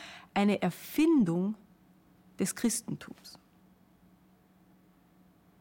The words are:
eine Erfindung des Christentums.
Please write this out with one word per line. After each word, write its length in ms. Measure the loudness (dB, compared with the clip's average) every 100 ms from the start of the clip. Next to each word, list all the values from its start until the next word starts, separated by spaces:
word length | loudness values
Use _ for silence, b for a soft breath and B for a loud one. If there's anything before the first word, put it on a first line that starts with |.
| B B B
eine 280 | 0 2 2
Erfindung 960 | -2 -4 -6 2 4 6 4 2 -2 -6 -14 _ _ _ _ _ _ -6
des 160 | -4 -2
Christentums. 840 | -2 -2 -6 -10 -12 -18 -20 -20 _ _ _ _ _ _ _ _ _ _ _ _ _ _ _ _ _ _ _ _ _ _